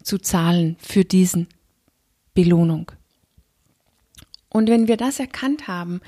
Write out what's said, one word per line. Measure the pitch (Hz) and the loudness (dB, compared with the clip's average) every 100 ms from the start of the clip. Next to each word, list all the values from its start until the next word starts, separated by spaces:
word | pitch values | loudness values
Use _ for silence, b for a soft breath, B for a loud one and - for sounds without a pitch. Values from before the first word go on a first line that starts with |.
zu | - 196 | -8 -6
zahlen | - 180 165 175 160 165 | -2 0 2 2 0 -4
für | - 202 185 | -4 0 2
diesen | 185 185 170 175 _ _ _ _ _ _ _ _ | 2 2 0 -6 _ _ _ _ _ _ _ _
Belohnung. | 185 175 170 165 160 170 - _ _ _ _ _ _ _ _ _ _ _ - _ _ _ | 0 4 4 2 0 -8 -20 _ _ _ _ _ _ _ _ _ _ _ -20 _ _ _
Und | 220 220 | 0 2
wenn | 233 226 | 2 2
wir | 226 | 0
das | 254 277 | -2 -6
erkannt | 254 - 262 302 - | -10 -6 -6 -6 -8
haben, | 180 175 180 | -12 -8 -10